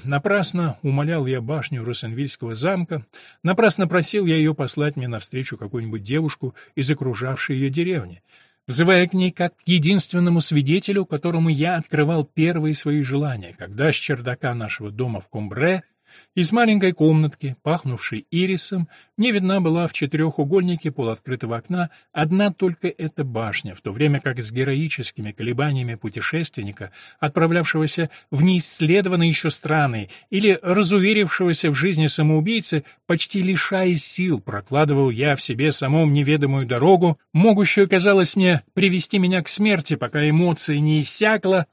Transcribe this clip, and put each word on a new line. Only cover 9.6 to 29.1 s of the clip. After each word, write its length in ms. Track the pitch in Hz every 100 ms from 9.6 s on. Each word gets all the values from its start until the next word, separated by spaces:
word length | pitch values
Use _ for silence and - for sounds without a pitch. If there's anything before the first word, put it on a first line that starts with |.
| -
единственному 720 | 180 151 196 - 175 175 170
свидетелю, 640 | - 147 135 175 - 202
которому 460 | 190 147 175 170 165
я 260 | 143 160 170
открывал 480 | - 151 147 170
первые 480 | 143 - 160 170 156
свои 300 | 151 147 147
желания, 520 | 135 139 147 120 92 -
когда 340 | 90 104 151
с 40 | 143
чердака 580 | - 131 120 127 135
нашего 360 | 120 104 - 104
дома 300 | 104 127 107
в 80 | -
Комбре, 540 | 113 104 107 160 185 - _ _ - _
из 160 | - 170
маленькой 420 | 226 226 208 190
комнатки, 640 | 175 156 156 156 - 139 127
пахнувшей 640 | - 165 135 120 - 110 -
ирисом, 560 | 165 185 185 - 190 170 - _ -
мне 140 | 233
видна 300 | 208 185 196
была 260 | 165 165 170
в 60 |
четырехугольнике 1000 | - 139 151 160 143 143 190 180 170 156
полуоткрытого 640 | 139 117 110 - 123 117 120
окна 340 | - 180 170 - _
одна 400 | - 156 190 208
только 360 | 170 185 170 175
эта 340 | - 156 -
башня, 540 | 139 113 113 98 104 -
в 40 |
то 120 | -
время 280 | 98 151 143
как 220 | - 123
с 80 | 110
героическими 800 | 120 135 135 160 - 117 - 104
колебаниями 640 | - 117 120 147 135 123
путешественника, 960 | 113 110 110 - 160 160 - 101 101 98 - - _
отправлявшегося 920 | 151 165 160 170 160 160 156 - 160 - _
в 100 | 139
неисследованные 880 | 175 180 - - 156 185 190